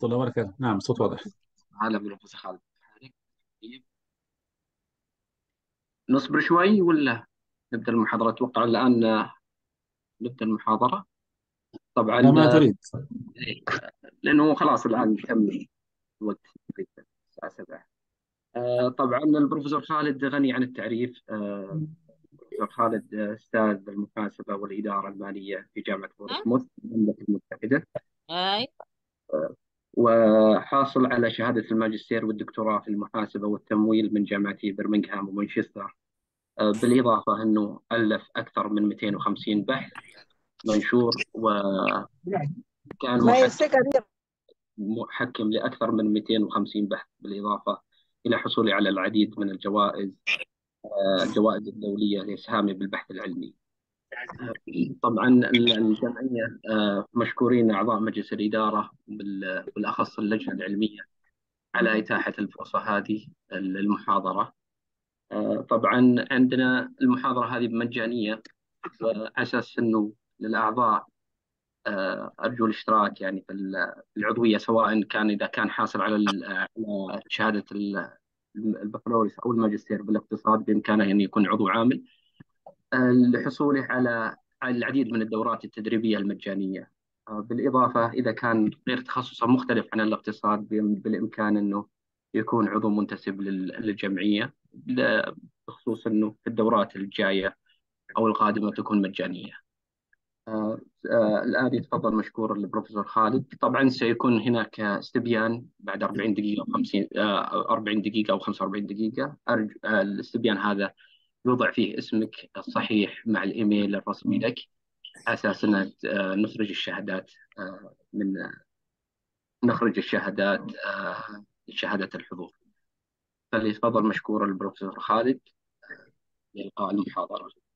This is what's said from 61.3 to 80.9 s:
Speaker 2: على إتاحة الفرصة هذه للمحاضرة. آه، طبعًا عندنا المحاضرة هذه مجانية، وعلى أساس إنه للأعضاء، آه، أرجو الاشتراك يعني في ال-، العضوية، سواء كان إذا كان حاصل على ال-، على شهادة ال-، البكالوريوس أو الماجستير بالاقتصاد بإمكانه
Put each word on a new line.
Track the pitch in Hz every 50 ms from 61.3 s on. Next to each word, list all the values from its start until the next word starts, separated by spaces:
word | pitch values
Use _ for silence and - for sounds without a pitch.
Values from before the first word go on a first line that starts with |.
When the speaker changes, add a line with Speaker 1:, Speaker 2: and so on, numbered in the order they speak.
| _ _ _ _ _ _ _ _ -
Speaker 2:
على | 120 117 113 110 107
إتاحة | 107 - 117 98 - 107 104 -
الفرصة | 104 95 - - - - - 98
هذه | - 107 104 101 101 - 107 110 - - - _ _ _
للمحاضرة. | 101 92 98 92 92 98 101 101 101 95 - - 98 98 92 92 92 98 110 - - _ _ _ _ _ _ _ _ _ _ _ _ _ _ _
آه، | 104 107 107 107 107 107 - -
طبعًا | 120 113 - 98 113 123 127 127 123 123 - -
عندنا | 139 127 131 127 131 123 131 127 127 123 120 - - -
المحاضرة | 135 127 123 127 - 135 123 123 120
هذه | 113 127 117 123
مجانية، | 113 110 113 117 117 120 123 113 117 120 120 104 104 110 110 - - _ _ _ _ _ _ - - - -
وعلى | 110 113 107 104 110 110 -
أساس | 127 123 - - 123 113 - - -
إنه | 120 113 110 110 104 107 - _ _ _ _ _
للأعضاء، | 107 107 113 113 110 107 110 127 120 110 104 104 - - _ _ _ _ _ _ _ _ _ _ _ _ _ _ -
آه، | 107 104 95 95 95 101 104 52 - - - -
أرجو | 117 123 120 113
الاشتراك | 110 107 - - - 110 110 104 101 - -
يعني | 98 95 101 95
في | - - 98
ال-، | 98 98 95 95 92 90 95 - - - _ _
العضوية، | 107 104 110 117 120 120 113 104
سواء | 101 - - 113 113 110 104 110 110
كان | 98 - - 110 107 107
إذا | 104 101 101
كان | - - 120 107 104
حاصل | - - 110 - - 104
على | 95 107 107
ال-، | 104 104 101 101 95 -
على | 101 98 92 98 - _ 110 110 104 104 98 95 95 101 101 -
شهادة | - - - 107 110 104 101 98 -
ال-، | 101 104 104 101 98 95 82 - - _ _ _ _ _ _ _ -
البكالوريوس | 104 113 110 104 - 104 107 110 104 - 117 120 113 110 101 - -
أو | - 123
الماجستير | 120 113 113 107 104 104 - - 107 101
بالاقتصاد | 104 104 107 104 - _ 110 107 - 110 110 110
بإمكانه | 110 - 107 - - -